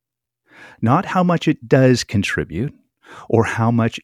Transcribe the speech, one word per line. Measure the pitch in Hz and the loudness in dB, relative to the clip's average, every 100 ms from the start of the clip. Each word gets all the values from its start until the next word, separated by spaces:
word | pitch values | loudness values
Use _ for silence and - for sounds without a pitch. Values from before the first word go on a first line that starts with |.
| _ _ _ _ _ - - - | _ _ _ _ _ -20 -20 -4
Not | 113 151 - | 0 0 0
how | 185 | -2
much | 180 170 - | 0 0 -2
it | 143 113 | -4 0
does | 139 131 123 | 4 4 2
contribute | - 107 - - 73 80 139 - _ _ _ - - | 0 -4 -2 -4 -6 -6 -8 -10 _ _ _ -20 -2
or | 113 | 0
how | 110 - 113 | 0 0 0
much | 117 113 - | 0 -2 -4